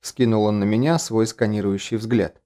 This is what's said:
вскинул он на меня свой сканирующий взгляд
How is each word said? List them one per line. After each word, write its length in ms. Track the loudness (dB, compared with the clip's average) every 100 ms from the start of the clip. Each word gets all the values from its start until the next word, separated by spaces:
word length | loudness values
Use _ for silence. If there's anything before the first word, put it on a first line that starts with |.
вскинул 440 | -16 -2 2 4 2
он 140 | 2
на 40 |
меня 340 | 0 2 2 0
свой 300 | 0 0 -2
сканирующий 680 | 0 -2 0 -2 -2 -4 -6
взгляд 440 | -2 0 0 -6